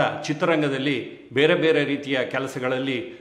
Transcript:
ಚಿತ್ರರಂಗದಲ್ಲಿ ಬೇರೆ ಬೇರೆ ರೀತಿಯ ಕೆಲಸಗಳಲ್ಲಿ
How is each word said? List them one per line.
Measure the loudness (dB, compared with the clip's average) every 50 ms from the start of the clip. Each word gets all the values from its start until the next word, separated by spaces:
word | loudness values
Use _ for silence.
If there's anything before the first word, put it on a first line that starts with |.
| 4 2 0 -4
ಚಿತ್ರರಂಗದಲ್ಲಿ | -4 -6 -2 0 2 2 2 2 2 0 -2 -2 -2 -2 -2 -2 -4 -8 -14 -18 -16 -4
ಬೇರೆ | 0 2 4 4 4
ಬೇರೆ | 4 4 4 4 4 2
ರೀತಿಯ | 0 -2 -4 -2 -2 -2 -2 0
ಕೆಲಸಗಳಲ್ಲಿ | -2 -2 -4 -4 -4 -6 -4 -2 -2 0 0 -2 -2 -4 -4 -6 -8 -14 -18